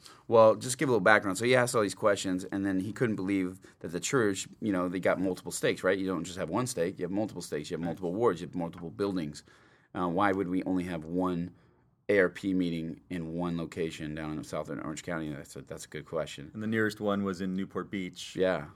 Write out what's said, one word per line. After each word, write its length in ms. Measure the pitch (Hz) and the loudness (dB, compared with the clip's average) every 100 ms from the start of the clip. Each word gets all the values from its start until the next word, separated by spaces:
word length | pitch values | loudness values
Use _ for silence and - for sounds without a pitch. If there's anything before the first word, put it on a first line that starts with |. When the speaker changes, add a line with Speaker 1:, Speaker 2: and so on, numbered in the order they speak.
| - - - | -20 -18 4
Speaker 1:
Well, 260 | 113 110 | 8 10
just 240 | 107 123 123 | 8 0 0
give 100 | 151 | 2
a 40 | |
little 100 | 117 | 6
background. 340 | 101 107 98 95 | 8 6 6 0
So 60 | |
he 100 | 120 127 | 4 4
asked 180 | 123 | 4
all 80 | 127 | 2
these 120 | 101 | 2
questions, 500 | - 107 101 98 92 | 2 2 2 0 -2
and 200 | 98 98 | -2 -2
then 140 | 98 92 | 0 0
he 120 | 104 | -2
couldn't 240 | 107 123 95 | 0 0 0
believe 440 | 95 98 92 95 - - | 0 0 0 -4 -18 -14
that 80 | 95 | -8
the 100 | 87 | -6
church, 460 | - 135 104 95 - - | 0 2 2 0 -6 -4
you 120 | 110 | -2
know, 160 | 92 90 | 0 0
they 120 | 92 | 0
got 200 | 95 85 | 2 2
multiple 300 | 95 90 87 | 0 -2 -6
stakes, 300 | - 139 95 | -2 -2 0
right? 140 | 92 98 | 2 2
You 80 | 95 | 0
don't 160 | 87 | -2
just 140 | 90 90 | -4 -6
have 100 | 80 | -4
one 160 | 101 123 | -2 -2
stake. 300 | - 101 - | -2 -2 -2
You 40 | |
have 60 | 87 | -4
multiple 300 | 98 107 90 | -2 -4 -6
stakes. 260 | - 76 78 | -8 -8 -6
You 40 | |
have 60 | 82 | -4
Speaker 2:
Right. 40 | 85 | -4
Speaker 1:
multiple 280 | 82 90 | -4 -4
wards. 260 | 95 120 85 | 2 2 0
You 60 | 82 | -6
have 80 | 90 | -6
multiple 340 | 82 82 85 | -6 -6 -12
buildings. 520 | 110 101 90 76 71 - - - _ _ | -4 -2 -2 -4 -8 -18 -20 -20 _ _
Uh, 120 | - 87 | -4 -2
why 220 | 87 104 | 2 2
would 160 | 95 90 | 2 2
we 140 | 92 | 0
only 220 | - 92 | 0 0
have 200 | 90 85 | 0 -6
one 460 | 80 90 90 87 87 - _ _ _ _ - | -4 -2 0 -2 -4 -10 _ _ _ _ 2
A 100 | 101 | 4
R 80 | 90 | 4
P 260 | 87 98 | 2 0
meeting 460 | 92 87 82 82 95 - | 2 0 0 -4 -8 -8
in 220 | 90 80 | -8 -6
one 240 | 82 87 85 | -4 -2 -2
location 560 | 80 98 82 76 76 | -4 -4 -6 -4 -8
down 240 | 78 78 76 | -6 -6 -6
in 60 | |
South 260 | - 80 78 | -6 -8 -6
Orange 320 | 71 73 - | -8 -8 -8
County? 280 | - 85 78 | -6 -6 -4
That's 240 | 71 - - | -8 -12 -16
a, 60 | |
that's 220 | 69 78 | -14 -14
a 40 | - | -12
good 180 | 80 73 | -12 -6
question. 420 | 80 76 - 71 | -4 -4 -8 -12
Speaker 2:
And 80 | 110 | -8
the 40 | 110 | -2
nearest 320 | 113 110 107 | 0 0 0
one 240 | 104 98 | 0 0
was 160 | 98 87 | 0 -2
in 140 | 95 92 | -2 -2
Newport 340 | 95 98 80 | -4 -6 -6
Beach. 440 | 98 90 - - - | -6 -6 -10 -10 0
Speaker 1:
Yeah. 300 | 92 85 78 | 2 2 -4